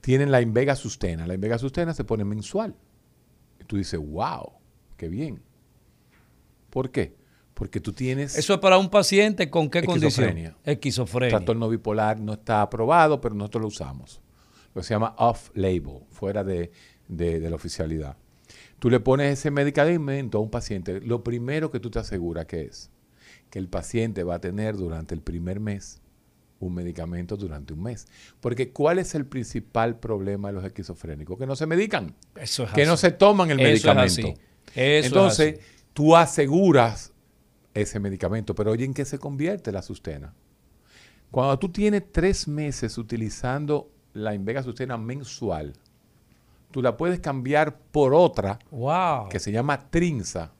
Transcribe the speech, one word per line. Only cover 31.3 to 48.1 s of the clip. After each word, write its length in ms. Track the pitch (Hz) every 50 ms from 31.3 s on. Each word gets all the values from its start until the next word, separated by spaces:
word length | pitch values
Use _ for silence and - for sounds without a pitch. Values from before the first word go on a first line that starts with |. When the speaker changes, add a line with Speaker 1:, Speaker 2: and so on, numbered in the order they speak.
| 90
Speaker 1:
Que 100 | 98 135
no 80 | 131 139
se 100 | 131 156
medican, 500 | 156 165 175 214 214 208 160 98 76 - _ - _ _
Speaker 2:
Eso 280 | - - 110 - - 123
es 60 | 95
Speaker 1:
que 140 | 98 131 147
no 80 | 156 170
Speaker 2:
así. 80 | - -
Speaker 1:
se 40 | 175
toman 380 | - - 190 202 208 196 185 160
el 100 | 147 135
Speaker 2:
Eso 80 | 131
es 280 | - - 110 - - 101
Speaker 1:
medicamento. 320 | 98 - 95 90 - -
Speaker 2:
así. 140 | - 71 - _ _ _ _ _ - -
Eso 240 | 131 127 139 147 151
es 60 | 143
Speaker 1:
Entonces, 460 | 127 135 185 196 190 - - 156 156 151
Speaker 2:
así. 60 | - - - _ _ _ _ _
Speaker 1:
tú 220 | - 147 156 165
aseguras 960 | 165 165 - - - 147 135 143 175 196 185 151 135 117 117 110 - - - _ _ _ _ _ _ _ _ _ _ _ _ _
ese 260 | 104 104 - - 110
medicamento, 540 | 101 101 95 90 - 87 101 113 104 - 95
pero 180 | - 104 107
oye, 120 | 110 117 131
¿en 80 | 135 131
qué 100 | 147 139
se 120 | - -
convierte 540 | 139 - 143 143 135 151 175 208 190 - 113
la 100 | 98 95
Sustena? 520 | 92 - 104 - _ 82 76 71 71 73 - _ _ _ _ _ _ _ _ _ _ _ _ - - - _ _ _ _
Cuando 260 | - 131 127 139 139
tú 120 | 135 196 190
tienes 340 | 170 196 202 208 208 202 185 -
tres 360 | _ 170 165 190 196 - -
meses 500 | 151 147 151 151 147 135 - - 113 - -
utilizando 880 | 113 110 120 110 113 104 - - - 123 131 143 151 143 151 147 - - _ _ _ _ _
la 220 | 107 107 107 107
Invega 260 | 101 95 104 117 139
Sustena 360 | 131 123 117 120 131 127 123
mensual, 760 | 117 110 117 127 143 135 - - - 120 104 87 78 76 71 69 - _ _ _ _ _ _ _ _ _ _ _ _ _ _ _ _ _ _
tú 100 | - 135 123
la 140 | 123 110
puedes 220 | - 165 175 180 175
cambiar 600 | 175 160 139 135 120 131 147 147 156 151 - - _ _
por 220 | - 151 143 127